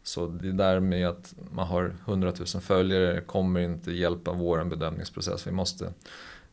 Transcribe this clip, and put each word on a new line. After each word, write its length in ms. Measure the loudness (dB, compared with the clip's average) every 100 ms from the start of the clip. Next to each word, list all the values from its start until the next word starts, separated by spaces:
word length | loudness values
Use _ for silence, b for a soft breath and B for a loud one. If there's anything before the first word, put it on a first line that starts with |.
Så 240 | -10 -6 -4
det 240 | -4 -2
där 280 | 2 4 4
med 280 | 4 2 2
att 260 | -2 -10 -18 -10
man 160 | -4 0
har 260 | 0 0 -2 -2
hundratusen 560 | 0 0 -2 -4 -6
följare 600 | 2 4 6 4 4 2
kommer 380 | -2 0 2 2
inte 320 | 2 -2 -4
hjälpa 400 | 0 0 0 -2
vår 320 | -2 2 2
bedömningsprocess. 840 | 0 -2 -4 -4 -8 -8 -6 -6 -4
Vi 40 |
måste, 420 | -2 -2 -4 -8 -10 B B B B B